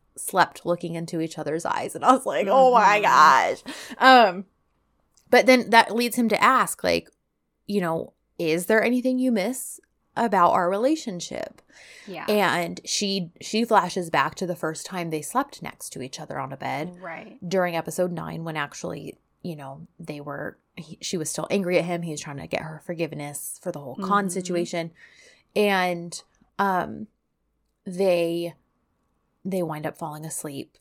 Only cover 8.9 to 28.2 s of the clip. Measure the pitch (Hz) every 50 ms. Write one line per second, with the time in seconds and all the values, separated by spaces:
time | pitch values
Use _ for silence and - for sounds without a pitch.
8.9 | 247 247 240 254 254 254 254 262 233 202 180 226 262 - - - - - _ _
9.9 | _ _ _ _ - - 233 220 202 185 175 - - 190 175 175 196 202 240 285
10.9 | 320 311 - 226 180 170 - - - - - - - _ _ _ _ - - -
11.9 | - - - 202 180 156 - - 208 208 190 160 135 175 170 180 180 - - -
12.9 | - - 208 196 196 196 170 165 - - - - - 220 233 - 220 196 175 175
13.9 | - 190 175 165 165 147 135 156 - - 190 170 170 - - 156 160 - - -
14.9 | 190 180 170 165 156 151 147 - - 247 285 - - - - - - - - -
15.9 | - - 127 131 - - 151 - 147 139 131 131 139 - - 131 131 143 156 180
16.9 | 180 180 185 170 165 - 220 - - - 185 170 190 185 175 175 170 165 160 170
17.9 | - - 180 180 175 165 160 165 165 165 165 165 156 156 143 143 - - - 165
18.9 | 160 160 156 156 - _ _ _ _ _ - 180 160 147 139 135 135 156 165 -
19.9 | _ - 165 156 151 147 143 147 139 147 151 - - _ _ _ _ - 160 156
20.9 | - - - - 196 170 156 - - - - - 190 202 185 175 180 156 165 180
21.9 | 175 175 170 165 151 147 - 156 139 139 160 - - - 160 160 160 156 - -
22.9 | 175 165 165 156 160 151 143 143 147 - - - - - - 180 170 143 143 127
23.9 | - - 190 190 202 202 196 185 175 190 180 180 180 170 170 - - 170 165 165
24.9 | - _ - - _ _ - - _ _ _ _ - 214 208 202 196 185 180 180
25.9 | 175 170 170 175 - - - _ _ _ _ _ _ - 202 196 185 180 - -
26.9 | - - 214 - _ _ _ _ _ _ _ _ _ _ _ _ _ _ - 196
27.9 | 180 180 196 185 175 170